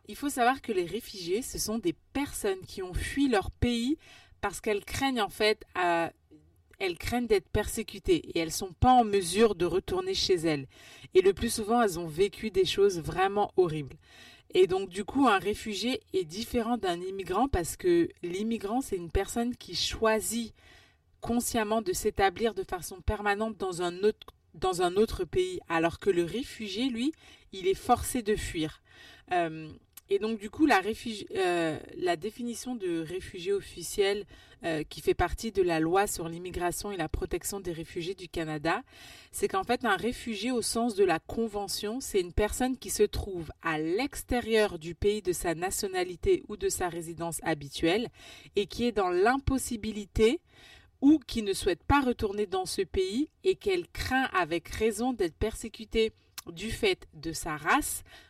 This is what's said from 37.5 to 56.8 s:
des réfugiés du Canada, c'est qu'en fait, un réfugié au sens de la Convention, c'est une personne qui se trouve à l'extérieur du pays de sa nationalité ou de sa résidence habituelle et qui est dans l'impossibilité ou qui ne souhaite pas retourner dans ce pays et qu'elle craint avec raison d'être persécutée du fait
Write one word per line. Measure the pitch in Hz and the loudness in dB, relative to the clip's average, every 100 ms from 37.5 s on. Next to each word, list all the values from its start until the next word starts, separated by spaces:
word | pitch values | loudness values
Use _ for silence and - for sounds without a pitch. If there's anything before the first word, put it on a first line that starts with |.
| 202 | -6
des | 180 | -6
réfugiés | 160 165 - 165 | -8 -8 -8 -6
du | 196 180 | -8 -8
Canada, | 170 156 156 156 190 - - - - - | -6 -4 -2 0 -2 -4 -18 -20 -20 -16
c'est | - 403 | -4 -2
qu'en | 381 | 0
fait, | - 247 | 0 0
un | 233 185 | 2 2
réfugié | 214 247 - 208 233 | 0 -4 -6 -4 -2
au | 247 | -2
sens | - 233 240 | 0 0 0
de | 359 | 4
la | 381 320 | 4 4
Convention, | - - 226 403 196 - 208 240 | -2 -4 -2 -4 -6 -6 -4 -6
c'est | - 202 | -2 0
une | 175 | 0
personne | - 208 - 254 254 | 0 0 2 -2 -2
qui | 196 | -4
se | - | 2
trouve | 208 - - 180 156 - | 2 2 -6 -6 -8 -8
à | 165 156 | -4 -2
l'extérieur | 160 190 285 - - 247 220 220 208 170 | 0 0 -2 -6 -2 -2 2 4 4 0
du | 160 | -10
pays | 165 208 214 | 0 0 2
de | 202 | 0
sa | 349 349 320 | -2 -2 -2
nationalité | 359 - 392 370 359 349 403 370 - | -2 -4 -4 -2 -4 -2 2 2 0
ou | 208 | -4
de | 381 | -4
sa | - 180 | -2 -4
résidence | 165 165 160 170 160 | -4 -8 -6 -6 -4
habituelle | 165 156 143 - 165 202 240 - - - - | -4 -4 -4 -2 2 2 -2 -8 -20 -20 -6
et | - - | -2 -2
qui | - | 0
est | 240 | 0
dans | 214 180 | 2 2
l'impossibilité | 175 208 269 - 269 - 233 214 214 202 - 220 320 - _ - - _ _ | 4 4 4 0 -2 -2 -6 -6 -8 -6 4 4 4 -4 _ -20 -20 _ _
ou | 277 311 | 6 6
qui | - - | 4 -4
ne | 208 | -2
souhaite | - - - | 0 0 0
pas | - 285 | 4 4
retourner | 254 233 214 202 214 | 4 0 -2 -2 -2
dans | 370 | -2
ce | 370 - | -2 -4
pays | 392 - 370 220 302 _ | -2 0 0 0 -2 _
et | 381 370 | -2 0
qu'elle | 415 359 - | 0 -2 -2
craint | - - 262 262 | -6 -2 0 0
avec | 370 349 339 - | 0 0 -2 -4
raison | - 220 208 254 | -2 0 0 -2
d'être | 247 277 | 0 -2
persécutée | - 214 - 226 - 214 226 220 - _ - - | -2 -4 -4 -10 -12 -4 0 0 -2 _ -16 -14
du | 165 214 | -10 -8
fait | - | -2